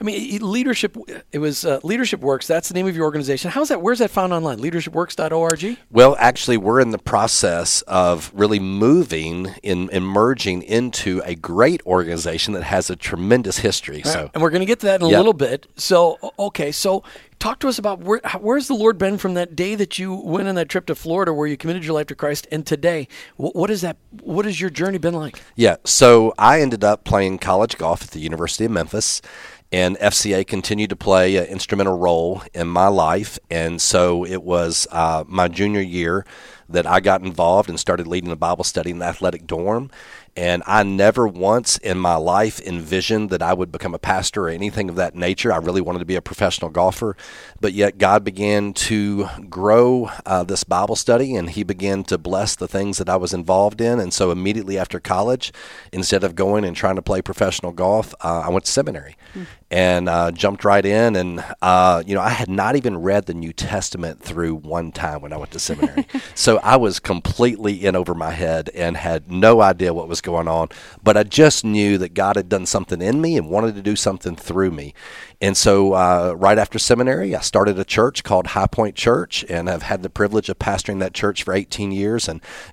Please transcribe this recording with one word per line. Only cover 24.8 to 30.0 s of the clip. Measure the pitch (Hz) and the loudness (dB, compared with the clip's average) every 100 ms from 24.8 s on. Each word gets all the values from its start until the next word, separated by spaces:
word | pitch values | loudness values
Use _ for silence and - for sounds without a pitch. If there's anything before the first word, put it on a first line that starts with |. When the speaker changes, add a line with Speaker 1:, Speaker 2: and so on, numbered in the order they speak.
| 185 190 | -4 -2
Speaker 1:
been | 165 | -4
like? | 170 151 - - | -4 -8 -12 -14
Speaker 2:
Yeah, | - 113 82 | 2 2 2
so | - - 127 120 110 - | -2 6 8 10 6 4
I | 107 151 | 6 6
ended | 139 113 | 2 2
up | 104 104 | 2 2
playing | - 104 95 95 | 0 0 0 -2
college | - 92 117 - | 0 2 2 -2
golf | 80 87 | -2 -2
at | - | -6
the | 80 | -10
University | 78 80 85 - | -8 -6 -6 -4
of | 110 | -2
Memphis, | 98 82 104 - - - - - - _ | -2 -4 -4 -4 -4 -10 -18 -20 -20 _
and | 90 90 95 | 0 0 2